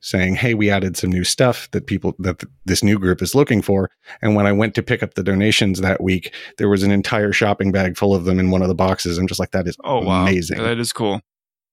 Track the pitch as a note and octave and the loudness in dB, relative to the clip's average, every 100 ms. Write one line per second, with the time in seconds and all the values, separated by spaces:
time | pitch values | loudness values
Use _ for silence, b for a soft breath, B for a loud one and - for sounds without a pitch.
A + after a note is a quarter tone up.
0 | - G2 F#2 F#2+ A#2+ A2+ G#2 G2 F#2+ E2+ | -4 0 0 0 0 2 2 2 -2 -4
1 | F#2+ F2+ F2 - B2+ A#2 - G2+ - F#2+ | -2 -2 0 2 2 0 -4 -6 -4 -4
2 | F#2+ - F#2 E2+ - _ - F#2 G2+ G#2 | -4 -4 -6 -6 -10 _ -4 0 2 2
3 | F#2 F2+ F2+ C3+ D3 A2 - G2 F#2+ B | 2 0 0 2 2 2 2 0 -2 B
4 | B B A2 G#2 G2+ G2+ A2+ G2 - A#2+ | B B 0 2 2 2 0 -2 -2 -2
5 | G#2+ - F#2 F#2+ G#2+ G#2+ G#2 F#2 F#2+ F#2+ | -4 -4 -2 2 2 2 2 0 0 0
6 | F#2+ F#2 - - B B G#2+ G2+ G2 G2+ | 0 -2 -4 -14 B B 2 2 4 2
7 | F#2+ A2+ G#2 F#2+ G#2+ G2+ G2+ F#2+ F#2 F2 | 2 0 0 2 0 0 0 0 0 0
8 | G2+ G2 F2 F#2 F#2 F#2 F#2 E2+ F#2 F#2+ | 2 2 2 2 2 2 2 2 0 0
9 | F2+ E2+ F#2 - F2+ F#2+ F2 - - C3 | -2 -2 -2 -2 -4 -4 -4 -6 -4 -2
10 | - F#2+ F#2 F#2 E2 F#2+ A2+ A#2 A#2 - | 0 0 2 0 -2 -4 -4 -4 -6 -4
11 | A2 G2 - _ _ _ _ | -4 -4 -8 _ _ _ _